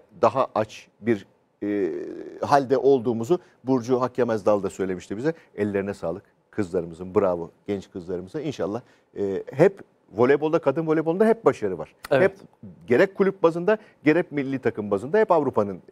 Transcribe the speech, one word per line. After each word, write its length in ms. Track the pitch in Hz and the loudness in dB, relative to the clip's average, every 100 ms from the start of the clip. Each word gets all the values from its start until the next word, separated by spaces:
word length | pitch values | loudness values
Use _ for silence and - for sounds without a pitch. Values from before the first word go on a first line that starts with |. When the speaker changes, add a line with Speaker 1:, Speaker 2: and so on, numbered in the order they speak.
| _ 98 | _ 0
Speaker 1:
daha 260 | 117 123 123 - | 0 2 -2 -2
aç 320 | 110 - - _ | -4 -8 -20 _
bir, 260 | 107 107 92 _ _ _ | -2 -2 -4 _ _ _
e, 280 | 104 104 90 78 82 90 82 - | -4 -2 -2 -4 -10 -12 -14 -8
halde 360 | - 143 131 131 | 0 0 2 2
olduğumuzu 600 | 131 135 113 113 117 175 - _ | 4 4 2 -4 -2 -2 -4 _
Burcu 380 | 123 131 113 127 | -2 -2 0 0
Hakkemezdal 640 | 123 - 120 110 95 104 | 0 0 0 2 2 2
da 60 | 95 | 0
söylemişti 480 | - 95 90 - 98 | -4 -4 -4 -8 -6
bize. 160 | 139 165 _ - | -4 -6 _ -6
Ellerine 380 | 104 98 98 | -4 -2 -4
sağlık 300 | 98 82 90 - _ _ | -6 -8 -8 -14 _ _
kızlarımızın, 640 | - 95 90 85 82 92 92 | -6 -4 -4 -4 -10 -4 0
bravo 360 | 95 87 85 - - | 2 0 -6 -12 -8
genç 240 | 101 - | -8 -8
kızlarımıza. 500 | 101 85 90 92 156 | -14 -10 -10 -8 -10
İnşallah, 400 | 147 123 95 110 - _ _ - | -8 -6 -6 -6 -12 _ _ -6
e, 260 | 98 92 - | -4 -4 -6
hep 300 | 131 185 196 - _ _ 92 | 2 4 2 -10 _ _ 2
voleybolda, 440 | 123 143 156 160 | 4 4 2 0
kadın 280 | 143 139 160 | 0 -2 -2
voleybolunda 380 | 160 160 180 220 | -2 0 2 2
hep 200 | 226 147 | 4 2
başarı 320 | 131 104 87 | 0 -2 -6
var. 180 | 78 _ - | -10 _ 0
Speaker 2:
Evet. 200 | 135 190 | 2 2
Speaker 1:
Hep 160 | - - _ - - - | 0 -14 _ -20 -20 0
gerek 280 | 120 190 - | 2 2 2
kulüp 280 | 196 190 | -2 2
bazında 340 | 165 170 175 214 - _ | 0 2 0 -2 -4 _
gerek 280 | 147 160 170 | 2 2 0
milli 280 | 147 131 135 | -4 -4 -4
takım 320 | 120 107 104 | -4 -4 -2
bazında 260 | 98 120 208 | -4 0 0
hep 140 | 214 | 2
Avrupa'nın 500 | 170 135 117 104 90 - | 2 2 0 -2 -6 -14